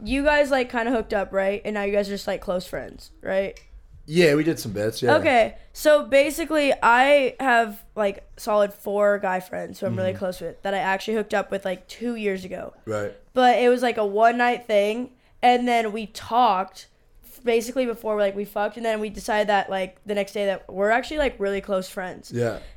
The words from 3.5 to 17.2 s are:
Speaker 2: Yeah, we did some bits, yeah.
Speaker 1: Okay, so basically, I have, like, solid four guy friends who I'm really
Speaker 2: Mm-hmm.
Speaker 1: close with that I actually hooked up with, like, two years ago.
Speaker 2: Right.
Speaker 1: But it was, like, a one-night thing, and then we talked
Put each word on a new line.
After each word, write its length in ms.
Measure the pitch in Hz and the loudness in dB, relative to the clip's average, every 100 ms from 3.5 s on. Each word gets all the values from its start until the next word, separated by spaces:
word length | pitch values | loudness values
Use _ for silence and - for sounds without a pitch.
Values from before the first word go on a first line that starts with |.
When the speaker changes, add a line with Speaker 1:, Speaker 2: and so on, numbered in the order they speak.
| - - - - - | -8 -18 -20 -20 -20
Speaker 2:
Yeah, 300 | - 165 165 | -2 4 4
we 80 | 147 | 4
did 160 | 156 131 | 2 -2
some 140 | 113 | -4
bits, 280 | 101 107 - | -4 -4 0
yeah. 140 | - 302 | 2 4
Speaker 1:
Okay, 360 | 302 247 220 - - | 4 4 2 -2 -18
so 300 | - 302 294 | 0 4 4
basically, 680 | 220 277 294 302 311 311 285 - | 4 4 4 -2 -2 0 2 2
I 540 | 226 240 269 294 254 - | 4 4 6 4 4 0
have, 460 | 262 233 226 208 - | 2 2 2 -6 -10
like, 300 | - 202 196 - - | -4 -4 -4 -14 -10
solid 380 | - 208 202 | -2 2 2
four 440 | 196 214 202 208 202 | -2 -4 2 2 2
guy 200 | 196 185 | 0 -4
friends 400 | 180 180 175 190 | -6 -10 -10 -8
who 80 | 190 | -4
I'm 80 | 185 | -2
really 140 | 185 | -4
Speaker 2:
Mm-hmm. 80 | 196 | -4
Speaker 1:
close 220 | 185 180 | -6 -8
with 200 | 165 - | -12 -8
that 120 | 196 | -6
I 40 | 196 | -2
actually 360 | 180 196 - | -2 -2 -2
hooked 180 | 220 208 | -4 -2
up 200 | 208 196 | -4 -2
with, 120 | 196 | -6
like, 220 | 190 185 - | -6 -8 -12
two 300 | - 240 226 | -10 -8 -4
years 280 | 208 190 | -4 -4
ago. 300 | 185 180 - - | -8 -12 -12 -14
Speaker 2:
Right. 280 | 110 107 101 - _ | -8 -6 -6 -10 _
Speaker 1:
But 280 | 254 247 214 | 2 4 6
it 80 | 247 | 4
was, 120 | 247 | 2
like, 180 | 240 220 | 0 0
a 60 | |
one-night 600 | 208 202 233 247 240 240 - | -2 4 4 4 0 -2 0
thing, 440 | 208 208 226 247 _ _ _ | 2 2 -2 -8 _ _ _
and 280 | 247 247 247 | 4 4 2
then 240 | 233 220 | 0 0
we 140 | 220 208 | -4 -8
talked 840 | - - 233 240 185 196 - - _ _ _ | -12 -2 2 4 2 -4 -12 -20 _ _ _